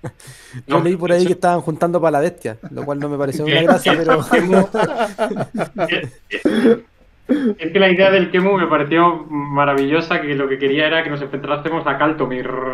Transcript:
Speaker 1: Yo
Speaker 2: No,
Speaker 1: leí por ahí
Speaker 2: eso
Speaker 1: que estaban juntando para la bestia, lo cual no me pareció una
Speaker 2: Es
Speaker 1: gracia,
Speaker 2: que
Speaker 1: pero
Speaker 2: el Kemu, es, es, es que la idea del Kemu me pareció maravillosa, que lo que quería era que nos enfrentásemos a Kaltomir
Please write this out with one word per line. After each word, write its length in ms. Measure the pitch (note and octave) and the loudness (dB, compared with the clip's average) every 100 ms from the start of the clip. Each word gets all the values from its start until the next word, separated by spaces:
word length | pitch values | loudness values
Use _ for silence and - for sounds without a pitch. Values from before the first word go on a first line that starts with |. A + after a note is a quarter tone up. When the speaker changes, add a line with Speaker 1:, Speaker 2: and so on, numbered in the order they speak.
| - - - - - B2+ B2+ | -16 -16 -20 -20 -20 -16 -2
Speaker 1:
Yo 120 | C#3+ | 0
Speaker 2:
No, 20 | |
Speaker 1:
leí 140 | E3 F#3 | 0 0
por 160 | E3 | 0
ahí 60 | F3 | 2
Speaker 2:
eso 80 | F3+ | 2
Speaker 1:
que 60 | |
estaban 260 | F3+ F3+ F3 | 2 0 0
juntando 400 | D#3 D3+ F3 E3+ | -2 -2 0 2
para 120 | D#3+ | 2
la 80 | D3 | 2
bestia, 360 | E3 F3 A#2+ A2 D#3 | 0 -4 -10 -10 -12
lo 140 | B2+ C#3+ | -10 -6
cual 120 | C#3+ | -6
no 80 | D3 | -4
me 80 | C#3+ | -4
pareció 260 | C#3 C3 | -4 -4
una 140 | D3+ D3 | -2 2
Speaker 2:
Es 40 | |
Speaker 1:
gracia, 280 | E3 G#3 - | 2 2 2
Speaker 2:
que 60 | D#3 | 0
Speaker 1:
pero 200 | D#3+ D#3 | 2 0
Speaker 2:
el 40 | - | 2
Kemu, 380 | - F3 F#3+ F#3 A3 G#3+ B3 G#3+ G3+ A3 A#3+ D3 A3 E3 - - | 0 4 4 2 0 -2 -2 -4 -2 -4 -4 -6 -6 -6 -4 -4
es, 200 | - C3+ - - | -4 -6 -14 -12
es, 460 | - D4+ A3 B3 A#3 - _ _ _ - D4 B3+ G3+ | -2 0 2 4 2 -2 _ _ _ -4 -2 -2 -2
es 140 | D#3+ | -2
que 60 | G3 | 2
la 120 | F#3+ | 4
idea 200 | F3+ G3 | 6 4
del 200 | G3 F3+ | 4 2
Kemu 260 | F#3 F#3+ G3 | 2 2 2
me 100 | E3 | 2
pareció 580 | D3+ D3 E3 E3+ D#3+ D3+ | 0 2 4 4 2 -6
maravillosa, 960 | D3 C#3+ C#3 C#3+ C#3 C#3 D#3+ E3 E3+ | -8 -4 0 2 2 2 0 0 -4
que 120 | D3 | -2
lo 140 | C#3 C3+ | -2 -2
que 100 | C3 | -2
quería 280 | C3+ C#3+ D#3 | 0 0 0
era 180 | E3 | 0
que 60 | D#3 | -2
nos 100 | D3 | -6
enfrentásemos 680 | C3+ C#3 - D3 D#3+ D#3+ D3 | -8 -8 -6 -4 -4 -4 -2
a 120 | - | 0
Kaltomir 500 | D3+ D#3 B2+ B2+ B2 B2 B2+ | 0 0 -4 -4 -6 -6 -6